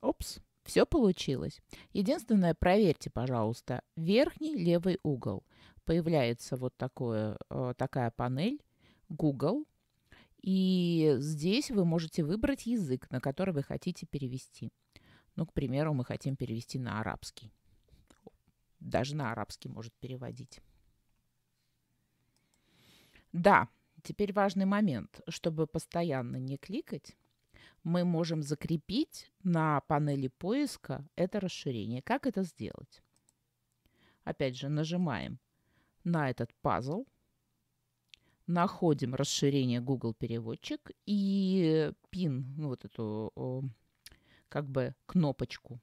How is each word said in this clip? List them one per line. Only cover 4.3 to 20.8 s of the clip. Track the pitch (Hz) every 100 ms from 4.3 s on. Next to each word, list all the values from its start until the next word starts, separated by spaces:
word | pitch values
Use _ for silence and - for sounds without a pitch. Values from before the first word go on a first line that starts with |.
| - 311 294
левый | 170 170 180 175
угол. | - 131 117 98 - _ - - -
Появляется | 160 165 160 120 123 - 127
вот | 127 _
такое, | 127 - 123 110 107 - -
э, | - 127 123
такая | 135 - 120
панель | - 123 127 185 294 _ _ _ _ _
Google. | 156 156 135 139 247 311 _ _ _ _ - - _
И | - 190 185 185 175 170 156 131
здесь | 143 156 160 214 294
вы | 226 170
можете | 165 160 -
выбрать | 147 208 233 277 -
язык, | 240 165 127 -
на | 127
который | 139 135 190
вы | 151
хотите | 135 - - 175 160
перевести. | 143 135 131 - - 113 _ _ - _ - _ -
Ну, | 165
к |
примеру, | - 143 131 156
мы | 147 123
хотим | - - 135
перевести | 123 113 117 131
на | 123 110
арабский. | 110 - - - 107 _ _ _ _ - _ _ - _ _ _ _ _
Даже | - - 139 151
на | 127
арабский | 110 104 - 131
может | 127 113 _
переводить. | 123 127 123 120 127 - _ _